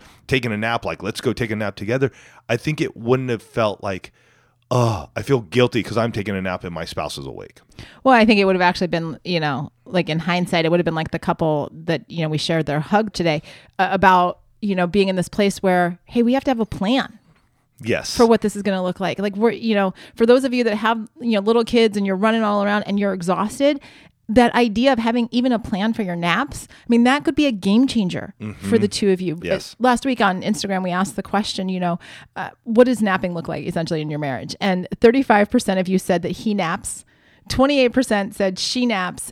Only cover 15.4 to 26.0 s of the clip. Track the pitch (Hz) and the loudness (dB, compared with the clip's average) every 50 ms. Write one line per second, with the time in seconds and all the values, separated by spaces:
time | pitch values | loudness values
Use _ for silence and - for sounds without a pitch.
15.4 | 202 196 - - - 190 180 180 175 175 180 - _ - - 240 233 233 254 269 | 0 0 0 0 0 2 2 4 2 0 -2 -6 _ -4 -2 0 2 2 2 0
16.4 | - 285 254 226 214 - - - 196 202 262 269 - - - - _ _ _ _ | 0 0 -2 -2 -2 -6 -4 -4 -2 0 0 0 -2 -4 -10 -20 _ _ _ _
17.4 | _ _ _ _ _ _ _ _ 110 110 98 69 - - - - 233 226 226 214 | _ _ _ _ _ _ _ _ -4 -2 -2 -2 -2 -4 2 4 4 4 4 2
18.4 | - 208 - 208 196 214 190 185 185 180 180 - 190 170 - 190 196 208 190 202 | 2 -2 -4 -4 -4 -2 -2 -2 -2 -4 -4 -4 -4 -4 -4 -4 -4 -4 -2 0
19.4 | 226 233 208 - 233 226 214 202 196 190 - - - - - - 226 226 247 269 | 0 0 0 0 -2 0 0 2 0 0 -2 -6 -16 -20 -2 2 4 6 6 4
20.4 | 262 254 247 247 233 226 208 214 226 220 233 226 214 - _ - 240 233 220 202 | 4 0 0 0 0 0 -2 0 0 0 0 -2 -4 -10 _ -6 -2 0 0 2
21.4 | 196 214 233 240 233 233 240 233 226 220 202 208 196 196 190 185 214 220 226 226 | 2 2 2 2 2 2 2 4 4 4 2 0 -2 -2 0 0 0 2 2 2
22.4 | 220 208 208 202 202 202 208 208 - - 202 202 202 202 190 190 170 180 180 170 | 0 0 0 0 0 0 0 -2 -2 -2 -2 0 0 0 -2 -2 -2 -2 0 0
23.4 | 196 214 - - 277 285 302 285 - - - - - - _ _ _ - 214 247 | 0 -2 -2 2 2 2 2 0 -4 -14 -20 -20 -20 -20 _ _ _ 0 4 4
24.4 | 240 240 - 240 240 233 196 226 247 277 262 226 226 233 233 247 233 226 - 247 | 4 4 4 2 2 2 2 2 2 4 2 2 0 0 0 0 -2 0 0 0
25.4 | 247 262 240 214 - - 214 180 202 226 226 - | 2 2 0 0 -2 -4 -4 -2 -2 -2 -2 -2